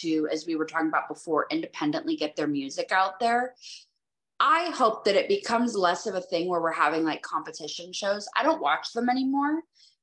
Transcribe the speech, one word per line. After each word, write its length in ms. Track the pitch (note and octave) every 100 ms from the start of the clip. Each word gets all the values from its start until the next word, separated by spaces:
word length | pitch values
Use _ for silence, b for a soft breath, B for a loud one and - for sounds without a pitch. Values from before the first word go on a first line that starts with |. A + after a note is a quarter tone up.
to, 260 | E3 D#3 D3+
as 140 | D#3 E3
we 100 | D#3
were 100 | D#3
talking 240 | D#3+ D#3
about 180 | D#3 -
before, 400 | D3+ - C#3 -
independently 680 | D#3 E3 - D3+ D3 D#3+ D#3
get 180 | D3+ -
their 100 | D3+
music 460 | C#3+ C3+ F3 F3
out 280 | F#3+ - -
there, 360 | A#3 A#3+ B3+ B B B B _ _ _ _ -
I 300 | C4 D#4+ F4
hope 340 | G3+ A#3 - G#3
that 100 | G3
it 140 | -
becomes 460 | G3+ - A#3 A#3+ G#3
less 300 | F3 F3+ A3+
of 80 | F#3+
a 60 |
thing 280 | F#3 F3 F3+
where 120 | F3
we're 100 | E3
having, 320 | E3 D3+ D#3+ D#3+
like, 160 | C#3+
competition 720 | - E3 D#3 - D3+ - F3
shows. 340 | - G3+ G#3 G3+ -
I 80 |
don't 180 | C4+ D#4
watch 300 | C#3+ - -
them 180 | A#3 A#3+
anymore, 520 | B3+ C4 C#4 C#4+ D#4 - b b b